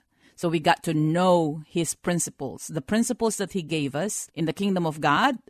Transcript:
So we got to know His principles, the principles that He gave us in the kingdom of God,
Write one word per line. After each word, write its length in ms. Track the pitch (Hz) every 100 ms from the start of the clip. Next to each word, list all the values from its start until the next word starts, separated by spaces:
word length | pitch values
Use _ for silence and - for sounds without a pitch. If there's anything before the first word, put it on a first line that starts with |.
| _ _ _ -
So 120 | 175
we 120 | 165
got 240 | 156 160
to 100 | -
know 680 | 156 156 170 185 175 160 160 151
His 300 | 175 165 -
principles, 720 | - 175 - - 135 - -
the 120 | 160
principles 560 | - 214 233 240 226 -
that 160 | 190
He 100 | 196
gave 340 | 156 160 143 139
us 340 | 196 - -
in 120 | -
the 80 | 160
kingdom 340 | 156 202 185 170
of 140 | 156
God, 380 | 147 147 240 247